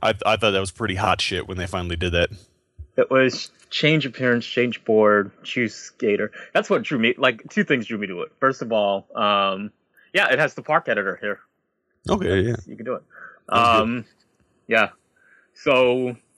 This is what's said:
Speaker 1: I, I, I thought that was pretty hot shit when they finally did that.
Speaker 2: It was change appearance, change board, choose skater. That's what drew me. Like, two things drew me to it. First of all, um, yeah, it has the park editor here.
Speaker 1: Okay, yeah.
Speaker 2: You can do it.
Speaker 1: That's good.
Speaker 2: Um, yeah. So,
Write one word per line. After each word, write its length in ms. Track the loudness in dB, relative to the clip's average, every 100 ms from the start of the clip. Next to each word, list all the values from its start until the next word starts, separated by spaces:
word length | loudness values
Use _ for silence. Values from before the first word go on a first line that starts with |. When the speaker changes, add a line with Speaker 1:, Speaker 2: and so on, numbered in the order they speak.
Speaker 1:
I, 60 | -2
I, 60 | 0
I 120 | 0 2
thought 140 | 2
that 80 | 0
was 100 | -2
pretty 240 | -4 -6
hot 260 | 0 0 0
shit 260 | -2 -4 -6
when 120 | -8
they 80 | -6
finally 300 | -6 -6 -4
did 160 | -2
that. 180 | 0 0 -2 -20 _ _ -20 -6 -2
Speaker 2:
It 140 | 2
was 400 | 2 2 0 -10 -18 _
change 340 | -2 0 0
appearance, 400 | -2 -4 0 0
change 400 | -2 -2 -2 -2
board, 460 | 0 4 6 4 0 -8
choose 320 | -10 -6 -4
skater. 580 | -6 -18 -6 -2 0 -2 -8 -6
That's 160 | -4 0
what 140 | -2
drew 160 | -2 0
me. 160 | 0 2
Like, 320 | 0 -2 -4
two 140 | -4
things 220 | 0 0 -2
drew 100 | -6
me 100 | -6
to 140 | -8
it. 100 | -10 _
First 220 | -2 0
of 100 | -2
all, 340 | 0 2 0 -4
um, 560 | -2 0 2 2 -2 -8 -14 _ _ _
yeah, 160 | -2 2
it 80 | 2
has 160 | 0
the 80 | -4
park 260 | -2 -2 0
editor 280 | -2 -2 -4
here. 180 | -8 -10 _ _ _ _ _ _ -4
Speaker 1:
Okay, 300 | -2 2 2
yeah. 140 | 0 -2 -8
Speaker 2:
You 100 | -14
can 80 |
do 100 | -10
it. 80 | -10 -10 -20 -20 -20 -4
Speaker 1:
That's 140 | 2 4
good. 140 | 4
Speaker 2:
Um, 220 | 2 -2 -8 _ _ _ _ _ 0
yeah. 240 | 2 2 -2 _ _ _ _ _
So, 600 | _ 0 4 4 2 -2 -6 _